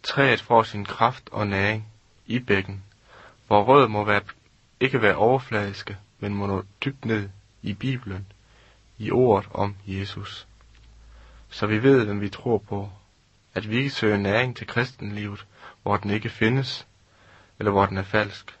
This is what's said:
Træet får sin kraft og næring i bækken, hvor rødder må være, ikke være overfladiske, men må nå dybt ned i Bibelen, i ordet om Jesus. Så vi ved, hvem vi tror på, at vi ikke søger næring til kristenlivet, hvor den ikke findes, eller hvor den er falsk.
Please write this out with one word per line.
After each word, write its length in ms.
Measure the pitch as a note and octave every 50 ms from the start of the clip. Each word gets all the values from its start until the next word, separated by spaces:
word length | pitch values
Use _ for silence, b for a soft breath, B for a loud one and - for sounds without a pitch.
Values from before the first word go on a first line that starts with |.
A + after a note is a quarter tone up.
| -
Træet 380 | - - - C#3 C3+ A#2+ G#2
får 220 | - - A#2+ A2+ A2
sin 220 | - - G#2 G2+
kraft 440 | - - - A2+ A#2+ B2 - _ -
og 160 | - G#2+ G#2+
næring 400 | G#2 G2 F#2+ G2 G#2 A2 A2 A2 A2 - _ _ _ _ _ _
i 140 | - A2 B2+
bækken, 440 | B2 - G2+ G2 F#2+ - G2 G2 - - B B B B B B B B B B B
hvor 160 | _ G#2+ G#2 G2+
rødder 240 | A#2+ C3 C#3+ C3+
må 160 | A2 G#2+ G#2 G#2
være, 180 | G#2 G#2 G2+ G2+ - - _ _ _ _ _ _ _ _ _
ikke 220 | B2 C3 C3+ B2+
være 140 | A2 G2+ F#2+
overfladiske, 800 | - A2 A2+ C3 C3 B2+ - A2+ G#2 G#2 G2+ G2+ - - - G2+ G2 - _ _ _
men 140 | - G2+ G#2
må 140 | G2+ G2+
nå 160 | G2+ G2 F#2+ F#2 G2 - _ -
dybt 200 | C#3 C3+ - -
ned 240 | A2+ A2 G#2+ G2+ G2 G2 - _ _ _ _
i 120 | - - G2+
Bibelen, 520 | - - C3+ C3 B2 - F#2+ F#2+ F#2 G2 - b b b b b b b b b b b b _
i 140 | - G#2+ -
ordet 380 | - A#2+ B2+ B2 G#2 F#2+ - - -
om 220 | - G2+ G2+ G2 F#2+ -
Jesus. 600 | G2+ F#2+ F#2+ G2 G2 - G2+ G2+ - - - - _ - _ - - - - - - - b b b b b b b b b b b
Så 180 | - - -
vi 160 | G#2 G#2+ G#2+ A#2
ved, 220 | C#3 C#3 C3 A2+
hvem 160 | G#2 G#2 G2+
vi 80 | G#2 G2
tror 280 | - - - B2 A#2
på, 320 | G2+ - - G2+ G2+ F#2+ G2+ G2 - _ _ _ _ _ _ _ _ _ _ _
at 160 | F#2+ G#2 G#2+
vi 80 | A2
ikke 120 | B2 C3+ C#3
søger 280 | - - - G#2+ G#2+
næring 380 | G2+ G2+ G2 G2+ A2+ B2+ B2+ A#2+
til 120 | - -
kristenlivet, 760 | - - A#2+ A#2+ A#2+ - - - G#2 G#2 G#2 G#2 G#2 G2+ G2+ - B B B B B B B B
hvor 140 | G2+ G2+
den 140 | G2 G2+ G2+
ikke 180 | G2+ G#2+ A2 A2+
findes, 580 | - - A2 A2 B2 C3+ C3+ C3 - - - _ _ _ b b b b b b b b b b b b
eller 120 | G#2 G#2+
hvor 140 | G2+ G2 G2
den 120 | F#2+ F#2+
er 60 | F#2+ G2
falsk. 540 | - - G#2+ G#2 G#2 G2+ - - - - _